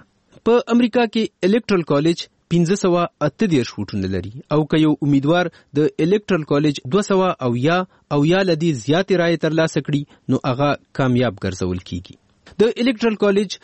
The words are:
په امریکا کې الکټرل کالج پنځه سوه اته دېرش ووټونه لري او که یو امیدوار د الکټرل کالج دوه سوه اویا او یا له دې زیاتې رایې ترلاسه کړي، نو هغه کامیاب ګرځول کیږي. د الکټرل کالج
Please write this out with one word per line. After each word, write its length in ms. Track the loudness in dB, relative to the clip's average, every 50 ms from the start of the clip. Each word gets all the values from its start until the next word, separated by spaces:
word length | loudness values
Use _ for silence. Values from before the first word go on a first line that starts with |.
| -20 _ _ _ _ _ _ -4 _
په 160 | 2 2 2 2 2 2
امریکا 300 | 2 2 2 2 0 -2 0 -2
کې 340 | -4 -4 -4 -4 _ 0 0
الکټرل 360 | 2 0 0 0 0 0 0 0
کالج 320 | 0 0 2 0 -2 -2 -6 -14 _ _ _ _ 0
پنځه 240 | 0 2 2 0 0 0
سوه 200 | 0 2 0 0 -2 -4 _ -4
اته 220 | -4 -2 -2 -2 0 2
دېرش 180 | 0 0 -2 -6
ووټونه 360 | -10 -10 -8 -6 -6 -4 -4 -4
لري 180 | -4 -6 -8 -12 -16 -8 _ -2
او 40 | -2 0 0 0
که 80 | 2 2
یو 100 | 2 0 0 0
امیدوار 440 | 0 0 2 2 2 0 0 0 -2 -6 -12 _ _ -2 0
د 120 | 0 0 0 0 0
الکټرل 420 | 0 0 0 0 -2 -2 -2 0 0
کالج 300 | 0 0 2 0 -2 -4 -4 -2 -2
دوه 100 | -2 0 0
سوه 200 | 0 2 2 0 -2 -2 -2 -2
اویا 280 | -2 0 0 0 0 0 -2 -4 _ _ _ _ -2
او 40 | 0 2 2 2
یا 80 | 2 2 0
له 60 | 0 0 0
دې 80 | 0 -2 -2 -2
زیاتې 280 | 0 0 0 0 0 0 0
رایې 220 | 2 0 0 0 0
ترلاسه 400 | 0 0 0 0 0 -2 -4 -4
کړي، 160 | -2 -4 -4 -4 -8 -14 _ _ -2
نو 140 | -2 -2 0 -2
هغه 220 | -2 0 0 0 0 -2 _ _ -4 -2
کامیاب 400 | 0 2 2 2 0 0 -2 -4 -6
ګرځول 360 | -6 -4 -4 -4 -4 -4 -6 -6
کیږي. 280 | -8 -10 -10 -10 -14 -20 -20 _ _ _ _ _ -12 -2 0
د 140 | 0 0 0 0 -2
الکټرل 400 | -2 0 0 0 -2 0 2 2
کالج 340 | 2 2 2 0 -2 -6 -14